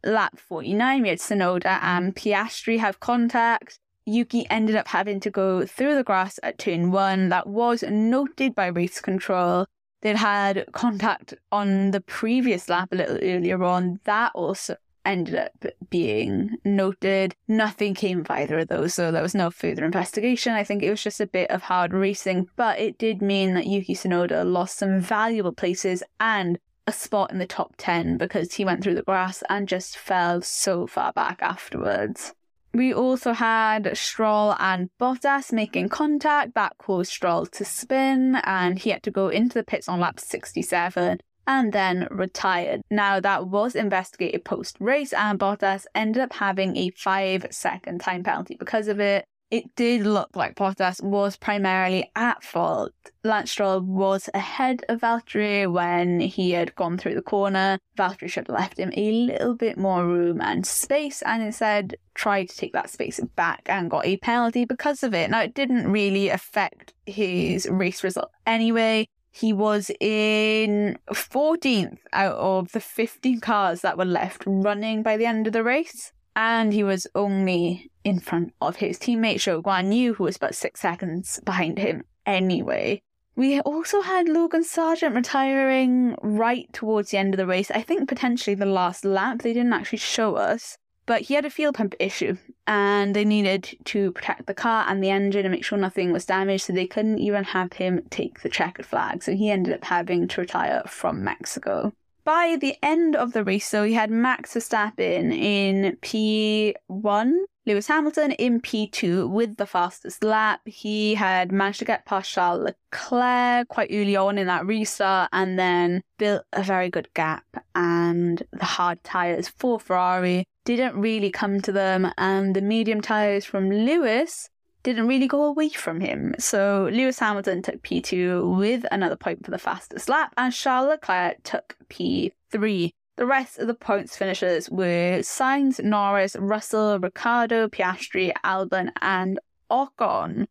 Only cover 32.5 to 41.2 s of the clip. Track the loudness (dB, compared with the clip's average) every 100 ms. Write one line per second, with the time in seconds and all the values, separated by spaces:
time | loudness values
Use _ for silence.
32.5 | _ _ 0 2 2 2 0 0 0 2
33.5 | 4 2 2 0 -4 -6 0 2 4 4
34.5 | 2 0 0 -2 _ -2 0 0 0 0
35.5 | -2 0 -2 -2 0 2 2 2 2 0
36.5 | 0 -2 -4 -2 -2 -2 -2 0 0 -2
37.5 | -6 -8 -8 -2 2 4 4 4 2 0
38.5 | 0 0 0 -2 -2 -2 0 0 2 2
39.5 | 0 -4 -6 -4 -2 -2 -2 -8 -8 -6
40.5 | -6 -2 0 0 0 -2 -2